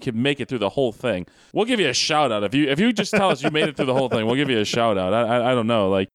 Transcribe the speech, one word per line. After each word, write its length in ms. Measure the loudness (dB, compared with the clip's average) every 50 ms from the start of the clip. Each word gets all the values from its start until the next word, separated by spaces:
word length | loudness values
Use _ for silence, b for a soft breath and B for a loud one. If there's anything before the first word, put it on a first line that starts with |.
can 180 | -6 -6 -2 -2
make 180 | 0 -2 -2 -4
it 100 | -4 -6
through 100 | -4 -2
the 100 | -2 -2
whole 220 | 0 0 -2 -2
thing. 360 | -2 -4 -4 -2 -2 -4 -6 b b b b b -4
We'll 120 | -2 -2
give 140 | 0 0 0
you 100 | 0 0
a 40 | 0
shout 380 | -2 -2 0 0 2 2 0
out 120 | 0 -2 -2
if 120 | 0 0
you, 120 | 0 2 2
if 100 | 2 2
you 120 | 2 2
just 200 | 0 0 -2 0
tell 180 | 0 2 2 2
us 140 | 0 0 -2
you 80 | -2
made 180 | 0 0 0 0
it 60 | -2
through 80 | -2 -2
the 80 | 0 0
whole 140 | 0 0 0
thing. 160 | 0 0 0
We'll 100 | 0 0
give 140 | 0 0 0
you 100 | 0 0
a 60 | 0
shout 320 | 0 0 0 2 2 2
out. 160 | 0 0 0 0
I, 80 | 0
I, 300 | 0 0 0 0 2 2
I 40 | 0
don't 120 | 0 0
know, 220 | 0 2 2 2 2
like. 200 | 2 0 0 -2